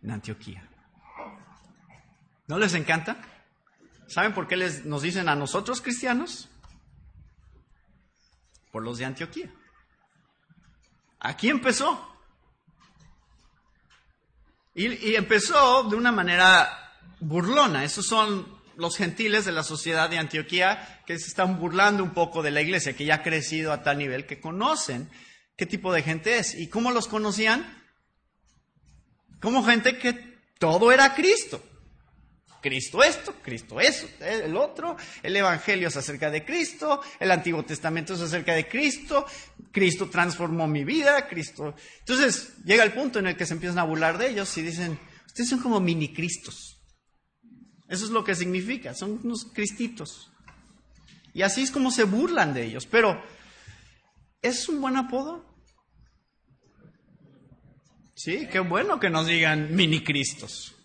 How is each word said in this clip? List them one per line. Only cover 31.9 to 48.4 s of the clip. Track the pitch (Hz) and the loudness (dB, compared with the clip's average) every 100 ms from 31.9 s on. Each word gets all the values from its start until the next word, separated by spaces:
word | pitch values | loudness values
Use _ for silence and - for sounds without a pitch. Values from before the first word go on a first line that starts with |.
| _ _ _ _ _ _ - | _ _ _ _ _ _ -8
Cristo | 139 131 127 185 | -6 -6 -6 4
esto, | 285 302 - - | 4 4 -8 -14
Cristo | - 117 - 113 | -10 -12 -10 2
eso, | 254 - - - | 2 2 -10 -10
el | 151 220 156 170 | -6 -4 -4 -2
otro, | 294 - 339 320 - - | -2 -2 -8 -8 -14 -10
el | - 196 | -2 2
evangelio | 196 165 185 196 175 | 2 2 0 -2 -2
es | 143 | -4
acerca | 131 143 156 | -8 -4 -2
de | 151 | -4
Cristo, | 151 330 311 - 302 285 - - | -4 -4 -4 -4 -2 -2 -4 -4
el | 185 | 2
Antiguo | 180 175 165 | 2 2 -4
Testamento | 135 151 160 160 160 185 | -4 -6 -4 -4 -6 -6
es | |
acerca | 170 175 175 | -4 -4 0
de | 165 156 | 0 0
Cristo, | 233 294 - - 285 277 - - - - | -2 -2 -2 -2 -2 -2 -12 -20 -20 -8
Cristo | - 190 170 185 | 2 2 2 -4
transformó | 185 175 - 170 165 156 | 0 0 0 -4 -2 0
mi | 151 | 0
vida, | 143 311 285 285 277 | 0 2 4 4 0
Cristo. | 175 156 - 147 147 - - | -8 -10 -10 -12 -12 -20 -20
Entonces | - 254 277 - - - 160 | -2 2 4 2 -6 -16 4
llega | 214 | 6
el | 220 | 6
punto | 214 277 214 | 4 -2 -2
en | 190 | -2
el | 175 | -2
que | 180 | -4
se | |
empiezan | 160 180 175 | -4 -4 -2
a | |
burlar | 165 160 160 170 | 0 2 2 2
de | 247 | -2
ellos | 220 196 - | -2 -4 -6
y | |
dicen, | 160 165 175 156 - - _ | -6 -6 -6 -6 -12 -20 _
"Ustedes | - 240 | -6 -2
son | 262 | 0
como | 247 220 | 2 2
mini | 180 165 151 | 2 0 -2
Cristos". | - 170 - - - - - _ _ _ _ _ _ _ - - _ _ | -4 -6 -8 -12 -18 -20 -20 _ _ _ _ _ _ _ -20 -20 _ _
Eso | 185 214 | -6 -2
es | |
lo | 226 | -2
que | 208 | 0
significa, | 180 | -2